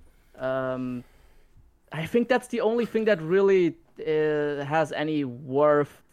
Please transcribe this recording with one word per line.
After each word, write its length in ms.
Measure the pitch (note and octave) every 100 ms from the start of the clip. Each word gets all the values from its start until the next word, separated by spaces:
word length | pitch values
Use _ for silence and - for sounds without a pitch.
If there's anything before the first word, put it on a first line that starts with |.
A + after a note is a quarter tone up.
| - _ _ -
Um, 640 | C3 C3 C3 B2+ B2+ B2 B2 _ - - _ - _ _ _
I 160 | D3+ D#3+
think 200 | A#3+ A#3
that's 200 | B3 -
the 140 | A#3
only 260 | G#3 A#3 G#3+
thing 180 | A3+ A3
that 160 | G3
really, 540 | D#3+ F#3+ G3 F#3+ E3+ - _ -
uh, 640 | D#3 D#3 D#3 D3+ D3 C#3+ C#3+
has 260 | D#3+ D3+
any 320 | - D#3 D3+
worth 760 | C3+ A#2+ C#3 C3+ D3+ D3 C#3+ - _